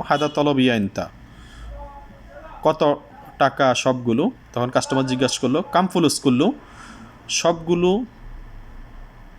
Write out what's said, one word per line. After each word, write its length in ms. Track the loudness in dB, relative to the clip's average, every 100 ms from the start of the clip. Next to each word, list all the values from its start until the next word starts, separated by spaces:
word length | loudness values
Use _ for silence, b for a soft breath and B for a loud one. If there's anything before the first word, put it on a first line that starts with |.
হাদা 260 | 0 0 0
তলবিয়া 460 | 0 2 4 4 4
ইনতা।" 280 | 0 -4 -10 -12 -20 B B B B -14 -16 -18 -20 -20 -20 -20 -18 -4
"কত 200 | -2 2 2 0 -4 -20 -10 0
টাকা 360 | 0 4 2
সবগুলো?" 560 | 2 2 0 0 2 0 -2 -8
তখন 180 | -4 -2
কাস্টমার 360 | 0 0 0 0
জিজ্ঞাসা 320 | 0 0 0
করলো, 220 | 0 0
"কাম 240 | 0 0 2
ফুলুস 340 | 2 2 2
কুল্লু?" 320 | 2 4 2 0 -8 B B B B B -8
"সবগুলো, 760 | -2 0 0 0 0 2 0 -2 -12 -16 -16 -16 -18 -18 -18 -18 -18 -20 -20 -20